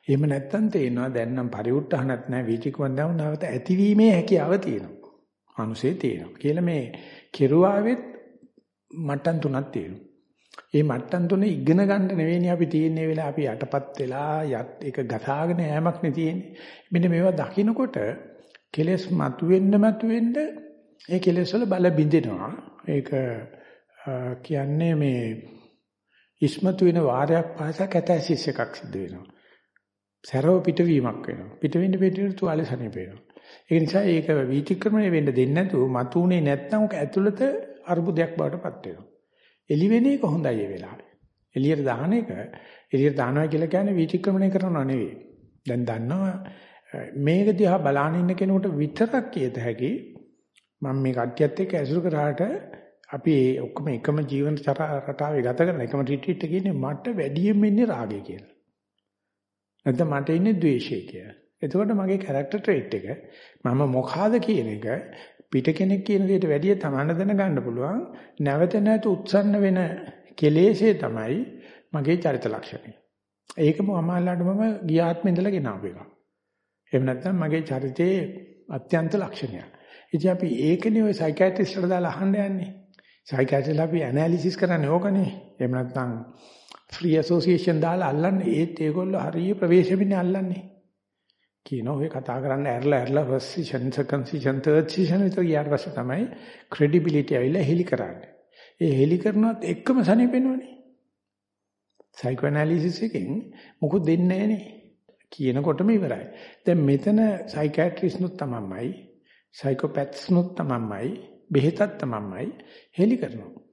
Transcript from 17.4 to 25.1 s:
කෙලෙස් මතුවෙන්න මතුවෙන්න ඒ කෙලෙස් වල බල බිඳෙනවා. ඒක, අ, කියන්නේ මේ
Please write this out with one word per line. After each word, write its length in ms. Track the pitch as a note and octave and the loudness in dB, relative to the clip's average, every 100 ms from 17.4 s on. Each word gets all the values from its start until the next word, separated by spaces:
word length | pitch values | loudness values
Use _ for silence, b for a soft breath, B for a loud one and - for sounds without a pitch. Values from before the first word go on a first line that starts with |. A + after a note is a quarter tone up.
| - - G#3+ A3+ C4 - G#2 - - - b b _ | -2 0 0 2 -2 -2 -4 -6 -14 -20 b b _
කෙලෙස් 340 | - E3 F#3 - | -2 0 0 0
මතුවෙන්න 640 | E3+ C#3 B2+ E3 F#3 F#3+ G#3 | 0 0 -2 2 4 6 6
මතුවෙන්න 600 | A3 G#3+ A3+ A#3 A#3 C4+ D4+ - - - _ _ - | 4 2 -2 0 0 0 -4 -8 -18 -20 _ _ -4
ඒ 100 | F3+ | 0
කෙලෙස් 320 | F3+ F3+ F3 | 2 2 0
වල 140 | G#3 | 0
බල 240 | A3 F#3 F3+ | 0 4 4
බිඳෙනවා. 640 | D#3 D3+ D#3+ A2 F#2 G#2 - - - | 4 4 4 2 -6 -8 -10 -16 -14
ඒක, 260 | - C#3+ B2+ C3+ B2+ A2+ A#2+ B B B B _ | -4 -2 0 -2 -2 -6 -10 B B B B _
අ, 120 | - B2+ B2 B2+ | -10 -6 -6 -10
කියන්නේ 560 | B2+ D3 C#3 D3 E3 | -6 -4 -2 0 2
මේ 280 | D#3 C#3 | 2 2